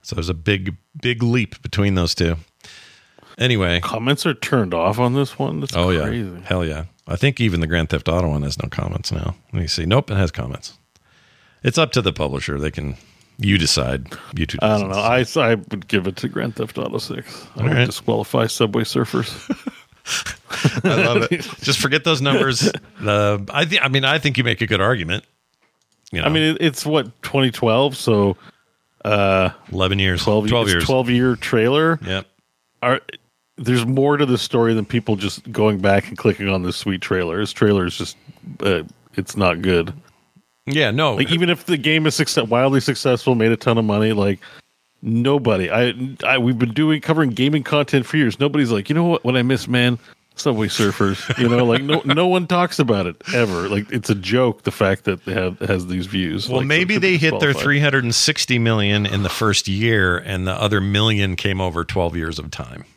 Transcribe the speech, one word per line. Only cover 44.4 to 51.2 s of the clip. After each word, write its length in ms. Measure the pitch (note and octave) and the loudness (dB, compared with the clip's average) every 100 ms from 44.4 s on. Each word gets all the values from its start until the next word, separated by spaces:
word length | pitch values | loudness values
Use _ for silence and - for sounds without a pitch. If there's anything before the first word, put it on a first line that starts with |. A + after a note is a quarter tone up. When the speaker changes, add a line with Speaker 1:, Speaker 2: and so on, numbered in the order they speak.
| - - _ _ _ _ | -8 -20 _ _ _ _
Speaker 2:
nobody, 640 | - A2+ B2 D3 A#2 G2 F2 | -2 0 2 2 2 2 0
I, 240 | G#2 B2 A2+ C3 C3 - | 2 0 -2 -8 -4 0
I, 120 | C3 | 2
we've 180 | A#2+ A#2+ | 2 2
been 160 | A#2+ | 0
doing, 260 | A2+ D#3 D#3 | 2 2 2
covering 280 | - D#3 C#3+ | 2 2 2
gaming 320 | G#2+ C3+ D3+ | 2 2 2
content 420 | C3 D3 C#3 C#3+ A#2+ | 0 0 2 0 0
for 120 | D#3 | 2
years. 220 | B2+ - | 2 2
Nobody's 320 | C#3+ D3 B2+ | 0 2 2
like, 180 | G#2+ G2+ | 0 0
"You 60 | D3 | 0
know 80 | E3+ | 2
what, 180 | E3 | 0
what 140 | A#2+ B2+ | 0 0
I 40 | |
miss, 240 | B2 C3 - | 2 0 0
man? 320 | B2 B2 A#2+ - - _ - | 2 2 0 -8 -20 _ -4
Subway 320 | D3 A2+ G#2+ | -2 0 -2
Surfers." 680 | - G#2 - G2+ G2 | 2 0 2 0 0